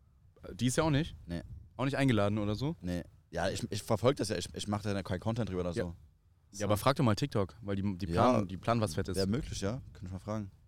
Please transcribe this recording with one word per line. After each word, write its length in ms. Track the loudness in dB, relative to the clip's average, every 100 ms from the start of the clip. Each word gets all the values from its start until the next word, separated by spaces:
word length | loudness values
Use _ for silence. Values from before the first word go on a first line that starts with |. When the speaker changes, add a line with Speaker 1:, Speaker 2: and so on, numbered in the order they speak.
| _ _ -20 -18 -14
Speaker 1:
Die 140 | -2 0
ist 80 | 2
ja 60 |
auch 60 | 4
nicht? 260 | 4 2 -4 -8
Speaker 2:
Nee. 160 | -8 -8 -14 -12 -4
Speaker 1:
Auch 80 | -2
nicht 120 | 2
eingeladen 400 | 4 4 4 2
oder 180 | 0 -2
so? 200 | -2 -4
Speaker 2:
Nee. 220 | -4 -4 -6 -14 _
Ja, 180 | -2 -2
ich, 160 | -2 -4
ich 120 | -6
verfolg 340 | -2 2 4 2
das 120 | 0
ja, 80 | -2
ich, 100 | -4
ich 140 | -6 -4
mach 140 | -2
da 200 | -2 -4
keinen 160 | -2 -4
Content 300 | -2 -2 -2
drüber 120 | -2
oder 100 | -2
Speaker 1:
Ja. 120 | -2
Speaker 2:
so. 60 | -4 -6 -16 _ _ _ _
Speaker 1:
Ja, 60 | -6
Speaker 2:
So. 40 | 0
Speaker 1:
aber 120 | 2
frag 180 | 4 4
doch 80 |
mal 120 | 4 4
TikTok, 400 | 2 0 -2 -4
weil 140 | -4 -2
die, 220 | -2 -2
die 100 | 0
Speaker 2:
Ja, 240 | 4 6
Speaker 1:
planen, 160 | 4 2
die 100 | -2
planen 240 | 0 2
was 140 | 2 0
Fettes. 200 | -2 0
Speaker 2:
wär 120 | 2
möglich, 340 | 0 -2 -4
ja. 200 | -2 -4 -8
Kann 120 | -14 -10
ich 40 |
mal 80 | -8
fragen. 300 | -6 -6 -6 -12